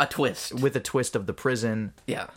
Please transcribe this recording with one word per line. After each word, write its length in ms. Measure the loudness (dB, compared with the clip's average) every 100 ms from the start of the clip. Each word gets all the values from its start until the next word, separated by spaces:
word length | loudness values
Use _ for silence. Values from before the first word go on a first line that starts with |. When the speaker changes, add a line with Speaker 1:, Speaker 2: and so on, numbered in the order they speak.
Speaker 1:
A 60 | 0
twist. 480 | 2 0 0 -6
Speaker 2:
with 200 | 0 2
a 60 | 2
twist 340 | 0 0 2
of 120 | 0 -2
the 80 |
prison. 580 | 0 0 2 0 0 -2 -6 -6
Speaker 1:
Yeah. 220 | -6 -4